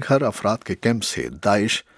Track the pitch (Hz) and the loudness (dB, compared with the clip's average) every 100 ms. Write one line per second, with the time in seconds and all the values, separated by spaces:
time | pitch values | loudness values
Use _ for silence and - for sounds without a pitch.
0 | - 139 131 - 101 110 - 92 113 117 | 4 2 2 0 -2 -2 -4 -2 0 0
1 | - - 60 76 104 101 110 - - | -2 -4 -6 -2 2 2 2 -2 -6